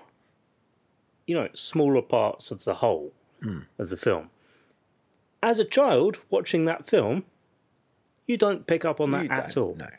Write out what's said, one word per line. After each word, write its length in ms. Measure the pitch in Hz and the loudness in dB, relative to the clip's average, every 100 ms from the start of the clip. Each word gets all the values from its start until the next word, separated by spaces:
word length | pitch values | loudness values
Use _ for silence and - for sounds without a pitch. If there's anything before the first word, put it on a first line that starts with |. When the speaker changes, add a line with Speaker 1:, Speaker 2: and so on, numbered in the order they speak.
| - _ _ _ _ _ _ _ _ _ _ _ - | -10 _ _ _ _ _ _ _ _ _ _ _ -6
Speaker 1:
you 100 | 165 | -4
know, 120 | 117 | -4
smaller 480 | - - 165 147 135 | -8 -4 0 2 2
parts 500 | - 120 107 - - | 2 0 0 -2 -12
of 120 | 104 - | -8 -6
the 100 | 95 | 0
whole 360 | 120 82 73 - _ _ | 0 0 -4 -16 _ _
Speaker 2:
Mm. 220 | 110 87 - - | -10 -10 -12 -10
Speaker 1:
of 120 | 92 | -10
the 80 | 90 | -4
film. 320 | - 87 80 _ _ _ _ _ _ _ _ _ _ _ | -2 -2 -4 _ _ _ _ _ _ _ _ _ _ _
As 160 | 220 226 | 0 0
a 60 | 214 | 2
child 540 | - 269 139 175 202 - | 4 4 4 2 0 -2
watching 360 | 196 175 175 160 | -2 0 0 0
that 220 | 165 - | -2 0
film, 380 | 202 107 156 185 _ _ _ _ _ _ _ _ _ - | 2 2 -2 -6 _ _ _ _ _ _ _ _ _ -4
you 100 | 233 | 2
don't 280 | 208 185 - | 2 2 0
pick 180 | 165 165 | 0 0
up 140 | 151 | 0
on 100 | 147 | 0
that 140 | 139 147 | 0 -2
Speaker 2:
You 40 | |
Speaker 1:
at 240 | 131 131 | -4 -2
Speaker 2:
don't, 100 | - | -2
Speaker 1:
all. 120 | 98 80 | -2 -4
Speaker 2:
no. 120 | - | -14